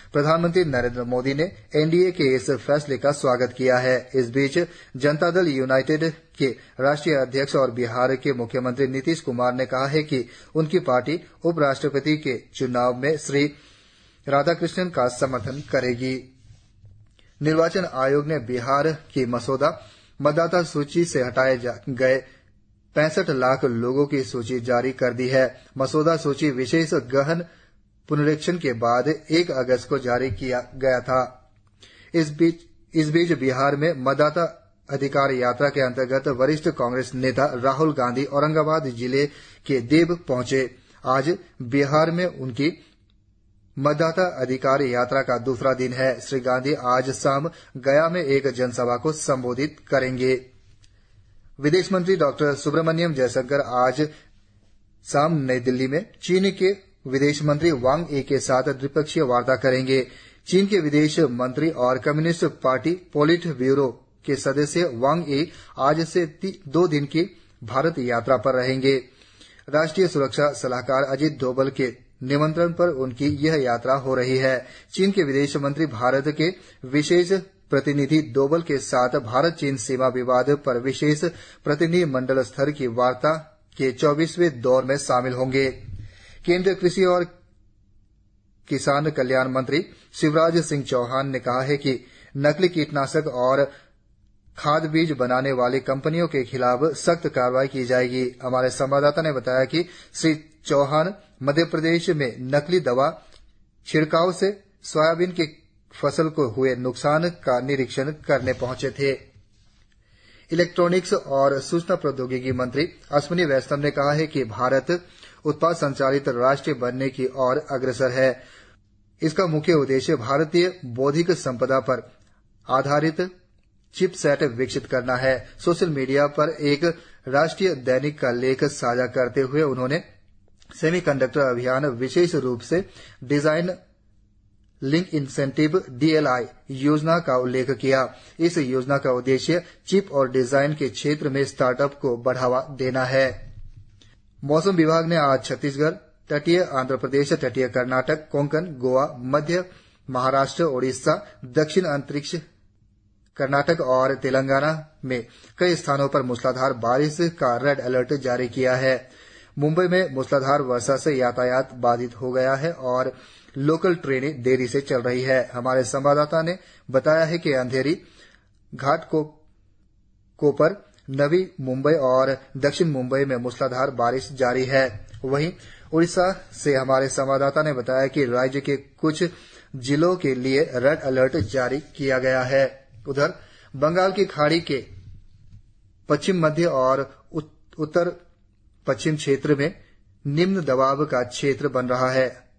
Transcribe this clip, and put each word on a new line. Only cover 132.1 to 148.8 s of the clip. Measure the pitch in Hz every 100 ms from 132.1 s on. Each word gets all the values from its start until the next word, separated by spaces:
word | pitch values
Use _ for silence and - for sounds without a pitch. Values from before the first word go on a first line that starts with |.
| 175 170
रूप | 160 127 117
से | - 180 196 - - -
डिजाइन | 127 143 151 156 180 180 _ _ _ _ _ _ _ _ _ -
लिंक | 135 160 185
इंसेंटिव | 151 131 - 135 147 151 151 -
डीएलआई | 123 160 156 147 123 107 - -
योजना | 135 143 151 160 170
का | 165 127
उल्लेख | 127 127 127
किया। | 120 131 131 123 - - -
इस | 170 170
योजना | 131 131 127 139
का | 135
उद्देश्य | 123 123 131 - 170 - - -
चिप | 190 196
और | 139 131
डिजाइन | 127 123 139 147
के | 151 135
क्षेत्र | 107 143 151 147
में | 135
स्टार्टअप | 135 - 127 127 143
को | - 139 120
बढ़ावा | 127 127 127 127
देना | 147 131 131 131
है। | 127 135 131 - - - - - - - - _ _ _
मौसम | 139 156 190
विभाग | 175 156 165 165
ने | 170
आज | 143 131
छत्तीसगढ़, | - 131 147 135 156 190 - _ -
तटीय | 147 160 175 170
आंध्र | 135 131 127
प्रदेश, | 127 139 143
तटीय | 160 127 127 123
कर्नाटक, | 127 127 131 127 156 -
कोंकण, | 147 143 156
गोवा, | 180 127